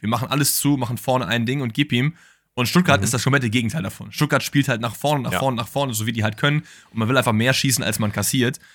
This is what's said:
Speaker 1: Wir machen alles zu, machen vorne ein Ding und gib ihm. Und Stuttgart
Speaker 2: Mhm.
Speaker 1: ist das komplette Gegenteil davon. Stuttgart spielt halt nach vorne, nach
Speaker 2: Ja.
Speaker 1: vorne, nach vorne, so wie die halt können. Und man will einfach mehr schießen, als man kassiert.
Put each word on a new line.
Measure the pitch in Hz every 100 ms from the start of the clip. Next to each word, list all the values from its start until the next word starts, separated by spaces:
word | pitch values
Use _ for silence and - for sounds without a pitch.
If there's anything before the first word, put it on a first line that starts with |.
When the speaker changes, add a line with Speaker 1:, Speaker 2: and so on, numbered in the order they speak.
Speaker 1:
Wir | 104
machen | 113 131
alles | 135 139 -
zu, | 143 143
machen | 120 120
vorne | - 127 113
ein | 117 117
Ding | 139
und | 127
gib | 110 143
ihm. | 120 143 - - _ _
Und | - 120
Stuttgart | 175 180 139
Speaker 2:
Mhm. |
Speaker 1:
ist | 101
das | 123
komplette | - 135 123
Gegenteil | 117 113 160
davon. | 95 - 104
Stuttgart | - 147 139
spielt | - 143 139
halt | 117
nach | 117
vorne, | 107 143 147
nach | 120
Speaker 2:
Ja. | 113
Speaker 1:
vorne, | 135 117
nach | 110
vorne, | 139 139
so | 110 110
wie |
die | 117
halt | 107 107
können. | 143 147 - - -
Und | 110
man | 110
will | 135
einfach | 123
mehr | 110 120
schießen, | 131 135 123
als | 104 107
man | 107
kassiert. | 104 101 135 120 131 -